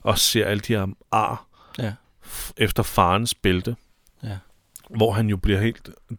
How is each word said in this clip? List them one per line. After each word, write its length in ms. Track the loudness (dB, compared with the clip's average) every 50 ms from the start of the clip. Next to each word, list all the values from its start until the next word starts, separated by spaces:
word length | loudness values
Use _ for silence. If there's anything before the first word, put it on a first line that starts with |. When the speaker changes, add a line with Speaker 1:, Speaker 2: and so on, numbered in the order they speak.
Speaker 1:
og 160 | -2 0 2
ser 280 | 2 2 2 2 2 2
alle 160 | 0 0 -2
de 120 | -2 -2 0
her 140 | 0 0 -4 -6 _ _ -2
ar 340 | 0 0 0 0 -2 -6 -12 _ _ _ -20 -16 -8 -6
Speaker 2:
Ja. 140 | -6 -6 -6 -8 _ _ _ _ -18
Speaker 1:
f-, 260 | -14 -12 -12 -12 -8 -2
efter 260 | -2 0 0 0 0 -2
farens 520 | 0 2 2 4 4 4 2 0 -2 -4
bælte. 400 | _ 0 2 2 2 0 -4 -8 -8 _ _ _ _ _ _ _ -16 -12
Speaker 2:
Ja. 140 | -12 -12 -12 -16 _ _ _ _ _ -20 -20 -18 -6
Speaker 1:
Hvor 220 | 0 2 2 2
han 160 | 2 0 0 0
jo 80 | 0
bliver 240 | 0 2 2 2 2
helt, 280 | 2 0 -2 -4 -14 -20 -20 -20 _ -12 -6